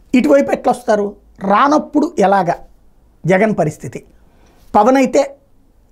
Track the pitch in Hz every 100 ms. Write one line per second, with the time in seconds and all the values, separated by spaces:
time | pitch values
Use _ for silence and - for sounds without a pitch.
0 | _ 247 294 285 277 - 254 240 - 208
1 | 202 - _ - 196 208 277 302 - 294
2 | 302 - 196 196 170 - - _ _ _
3 | _ _ 156 190 214 208 156 - 117 -
4 | - _ _ _ _ _ - 208 214 269
5 | 254 277 277 - _ _ _ _ _